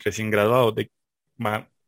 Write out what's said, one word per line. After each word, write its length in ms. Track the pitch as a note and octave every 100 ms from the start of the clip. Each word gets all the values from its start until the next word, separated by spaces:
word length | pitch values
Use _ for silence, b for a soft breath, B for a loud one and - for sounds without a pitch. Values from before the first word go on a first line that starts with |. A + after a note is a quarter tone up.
recién 260 | - A2 G#2+
graduado, 440 | G#2 G#2+ B2 A#2
de, 180 | A2+ A2 _ _ _ _ -
va, 260 | A2 G#2+ - _